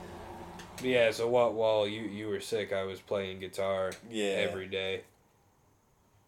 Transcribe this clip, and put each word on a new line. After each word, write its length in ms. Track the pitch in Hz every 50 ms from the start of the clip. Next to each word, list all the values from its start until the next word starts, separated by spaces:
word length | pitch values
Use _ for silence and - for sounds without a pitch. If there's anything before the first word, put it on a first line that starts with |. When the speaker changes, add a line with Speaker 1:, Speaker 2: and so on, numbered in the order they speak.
| - - - - - - - - - - - - - - - -
Speaker 1:
Yeah, 300 | 127 127 127 123 117 113
so 160 | 107 113 117
while, 260 | 117 123 123 120 113 107
while 320 | 113 113 110 110 107 104
you, 140 | 104 107 110 110
you 240 | 98 101 104 107 107
were 100 | 101 95
sick, 320 | 98 - 117 110 98 - 101
I 100 | 98 95
was 160 | 95 95 90
playing 380 | - - 107 101 98 95 95 95
guitar 500 | 95 92 - - 95 95 98 95 95 92 90 - - 117
Speaker 2:
Yeah. 380 | 113 110 104 101 98 101 101
Speaker 1:
every 200 | 92 87 95 92
day. 340 | 95 95 95 95 95 95 92 - - _ _ _ _ _ _ _ _ _ _ _ _ _ _ _ _ _ _ _ _ _ _ _